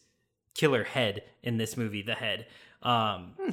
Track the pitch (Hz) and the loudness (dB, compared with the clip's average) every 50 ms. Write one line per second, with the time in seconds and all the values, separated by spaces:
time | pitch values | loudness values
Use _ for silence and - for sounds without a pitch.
0 | _ _ _ _ _ _ _ _ _ _ - - 156 147 135 117 104 - - 139 | _ _ _ _ _ _ _ _ _ _ 0 2 4 4 4 4 0 0 0 0
1 | 120 104 98 101 - - - _ - 123 117 113 113 110 - 123 117 107 104 104 | 0 0 0 -4 -8 -14 -16 _ -4 -2 0 0 0 -2 -2 -4 -4 -4 -4 -6
2 | 101 113 110 - 120 110 98 110 113 - - - - - - _ - 123 120 117 | -6 -6 -6 -4 -4 -4 -4 -6 -8 -12 -20 -20 -20 -20 -14 _ 0 2 4 4
3 | 110 107 98 90 90 90 - - - 330 | 4 2 0 -2 -6 -12 -10 -6 -6 -6